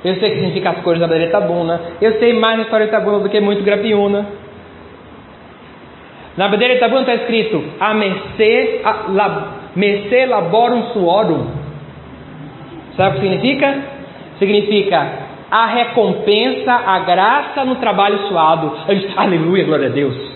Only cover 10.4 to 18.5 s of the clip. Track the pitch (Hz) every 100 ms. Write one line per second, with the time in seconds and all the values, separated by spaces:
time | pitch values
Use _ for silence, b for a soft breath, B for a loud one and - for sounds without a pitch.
10.4 | 170 214 240 247 220 220 170 196 185 143
11.4 | - - - - - - - - - -
12.4 | - - - - - - 190 190 196 180
13.4 | 247 285 285 277 - - - - - -
14.4 | 196 208 208 208 196 170 135 110 - -
15.4 | - 220 220 233 233 247 202 185 - 214
16.4 | 247 247 254 240 190 185 170 180 202 285
17.4 | 277 285 262 254 226 202 202 202 202 175
18.4 | 156